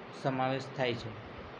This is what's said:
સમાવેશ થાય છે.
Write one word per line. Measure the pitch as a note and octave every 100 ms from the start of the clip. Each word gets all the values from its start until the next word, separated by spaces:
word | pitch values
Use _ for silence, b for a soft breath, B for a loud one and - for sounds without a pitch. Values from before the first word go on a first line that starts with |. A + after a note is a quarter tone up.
| - -
સમાવેશ | C#3 C3 C3 C3+ - -
થાય | B2+
છે. | A2 A2+ G#2+ - - -